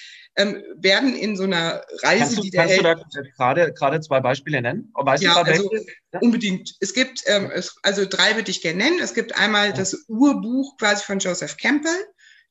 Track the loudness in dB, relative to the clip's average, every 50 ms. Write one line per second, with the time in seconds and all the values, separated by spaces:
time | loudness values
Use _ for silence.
0 | -20 -20 -20 -20 -20 _ _ 0 0 0 -2 -6 -12 -16 -6 0 2 2 4 4
1 | 4 2 0 0 -4 -4 -2 -2 -2 0 0 0 0 -2 -4 -6 -10 -14 -8 -2
2 | 2 2 4 4 2 2 0 -2 -4 0 0 2 2 4 4 4 4 4 2 0
3 | -4 -10 -12 -12 -12 -12 _ 0 0 2 2 2 2 0 0 0 0 0 0 -2
4 | 0 0 0 2 2 0 0 -2 -4 -4 -4 -2 -2 -2 -4 -4 -8 -8 -6 -2
5 | 2 2 2 4 4 4 4 4 4 4 2 2 0 -2 -4 -6 -6 -10 -16 -20
6 | _ _ -4 2 2 2 2 2 0 -2 -2 -4 -6 -12 -10 _ -8 -4 -2 -2
7 | -2 -2 -4 -4 -2 0 0 0 0 -4 -6 -8 -8 -8 -10 _ -4 -2 0 0
8 | -2 -2 0 0 2 2 2 0 -2 -4 -6 -4 -4 -4 -2 0 0 2 2 0
9 | -2 -4 -4 -4 -6 -4 -2 0 0 2 2 2 0 0 0 -2 -4 -4 -6 -8
10 | -8 -6 0 4 4 4 4 2 -2 -2 -2 -2 -4 -4 -6 -2 0 0 0 0
11 | -2 -4 -4 -4 -2 -4 -4 -4 -6 -8 -6 -4 0 0 0 0 0 -2 -2 -4
12 | -6 -10 _ _ _ -20 -20 _ _ _